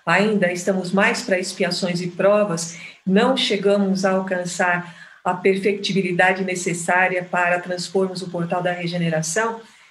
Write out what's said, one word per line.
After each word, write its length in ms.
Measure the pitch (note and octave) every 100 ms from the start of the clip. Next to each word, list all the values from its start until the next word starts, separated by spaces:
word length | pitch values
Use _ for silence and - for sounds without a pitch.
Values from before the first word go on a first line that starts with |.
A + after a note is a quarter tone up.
| -
ainda 460 | F3+ G#3+ G3+ F3
estamos 400 | F3+ - F#3+ F3
mais 320 | G3 A3 A#3+
pra 160 | - F3+
expiações 600 | - - F3 E3+ F3+ F3
e 80 | F3+
provas, 720 | - F#3+ G#3 G3+ E3 - - - - -
não 300 | G3 B3 C4
chegamos 720 | - G3 G3+ G3+ G3 F#3+ F#3+
a 60 |
alcançar 840 | F#3+ F#3+ F3+ F3 - F3+ F3 - - - - F#3
a 60 |
perfectibilidade 1120 | F3+ G3 F#3+ G3+ G3 - F#3+ F3+ F3 F#3 F#3+ F#3+
necessária 760 | F#3 F#3+ E3+ - F3+ F#3 F#3 F3
para 300 | F3+ F3 F3+
transpormos 640 | F3+ F3+ - G3 F#3+ F3+
o 80 | F3
portal 340 | F3 E3+ F3+
da 80 | F3
regeneração. 880 | F3 E3+ F3 E3+ D#3 D#3+ A3+ A3+ A3+ - - -